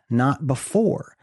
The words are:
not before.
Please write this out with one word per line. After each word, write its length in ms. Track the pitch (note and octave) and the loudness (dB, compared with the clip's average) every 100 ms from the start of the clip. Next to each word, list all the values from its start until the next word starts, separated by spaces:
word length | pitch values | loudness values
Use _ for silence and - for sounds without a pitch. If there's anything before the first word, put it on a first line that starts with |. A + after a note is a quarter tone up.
| - | -4
not 380 | A#2+ B2+ C#3 D3 | 0 2 0 -2
before. 680 | C3 - G3+ A3 - - - | -4 -2 0 2 0 -6 -20